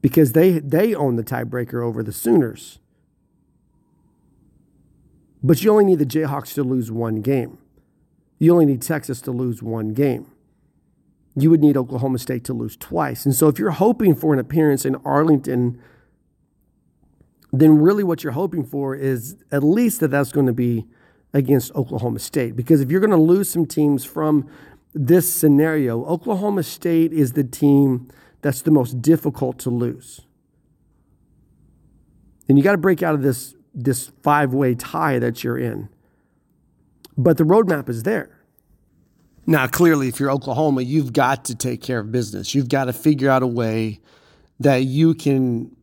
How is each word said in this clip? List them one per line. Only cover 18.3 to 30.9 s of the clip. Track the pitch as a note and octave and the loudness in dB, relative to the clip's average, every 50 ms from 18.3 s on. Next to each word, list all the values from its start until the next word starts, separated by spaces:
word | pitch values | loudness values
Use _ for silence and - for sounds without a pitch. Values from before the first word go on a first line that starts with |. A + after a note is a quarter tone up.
hoping | A#2+ C#3+ F#3 F#3 D#3+ F3 C3+ | -6 -4 -4 -4 -4 -6 -8
for | A#2+ - C#3+ C#3 C3+ C3+ | -6 -6 -6 -6 -6 -6
is | C#3 C3+ C3+ C3+ A#2+ A2 C#3 F3 _ _ _ | -4 -4 -4 -4 -4 -6 -12 -18 _ _ _
at | - C#3+ C#3 | -4 0 2
least | D3+ F3+ A3+ B3 A3+ - - | 2 2 2 2 0 0 -2
that | E3 D3 | -2 -2
that's | B2+ C#3+ C#3 A#2+ | 0 -2 -2 -2
gonna | - D3 C#3 B2+ | 0 0 0 0
be | A#2 B2 B2 A#2+ A#2+ A2+ G#2 _ _ _ _ _ _ _ _ _ | 0 0 -2 -2 -2 -4 -6 _ _ _ _ _ _ _ _ _
against | - C#3 C3+ B2+ C#3+ C3 B2 - - | -2 -2 2 2 2 0 0 -2 -6
Oklahoma | D3 C3 B2+ - - B2 A#2+ A#2 A2+ | -6 -4 -4 -4 -6 -4 -4 -6 -6
State. | - - - D3+ B2 A#2 A#2 | -10 -6 -4 -4 -4 -2 -4
Because | A#2 A#2+ - E3 C#3+ | -8 0 2 2 2
if | C#3 B2+ | 4 2
you're | D3+ F#3+ | 0 0
gonna | G3 A3 G3+ | 2 4 4
lose | E3 D#3 D#3+ F3 G3 G3+ - | 4 6 4 4 2 2 -2
some | - E3+ E3 | -2 -2 -2
teams | - - - D3+ D3 C#3+ C3 - | -2 0 0 2 2 2 0 -4
from | - - - D#3 D3+ D3+ D3+ C3 - - - - - - _ _ _ | -8 -8 -4 -2 0 0 0 0 -4 -16 -20 -20 -20 -20 _ _ _
this | _ D#3 C#3 B2 E3+ F#3 E3+ - | _ -6 2 4 4 4 4 0
scenario, | - - - D3+ C#3+ C#3 D#3 D#3+ D#3+ D#3 C#3 B2 A2+ A#2 C3 | -2 2 4 4 4 4 4 2 0 0 -2 -2 -2 -4 -4
Oklahoma | D3+ E3 E3 - A#3+ G#3+ F3+ G3+ G#3 G3+ F#3+ | -6 -6 -6 -4 -4 -4 -2 -2 -2 -2 -4
State | D3+ - - - - F3 E3 E3 E3 D#3+ | -6 -6 -10 -8 -4 -2 2 2 0 0
is | D#3 D#3+ C#3+ B2 B2 | 2 0 0 0 0
the | D3+ C#3 | -2 -4
team | A#2+ - - D3 C#3+ C#3+ C#3 C#3 C3+ B2+ B2 B2 - - _ _ _ _ _ | -4 -4 0 2 4 4 4 4 2 0 -2 -6 -12 -20 _ _ _ _ _
that's | - D3 C3+ C3+ | -4 -4 -4 -2
the | - E3 | 0 2
most | D#3 C#3 B2 A#2+ B2 B2 | 2 2 2 0 -4 -4
difficult | A2+ D3+ E3 D#3 - D3 C3 - C#3 B2+ B2+ - | 2 2 2 2 0 -6 -6 -4 -6 -6 -6 -6
to | - B2+ | -6 -6
lose. | A#2+ A#2+ A#2+ A#2+ B2 A#2+ - - - - - _ _ _ _ _ _ _ _ _ _ _ _ _ | -4 -2 -4 -4 -6 -10 -16 -20 -20 -20 -20 _ _ _ _ _ _ _ _ _ _ _ _ _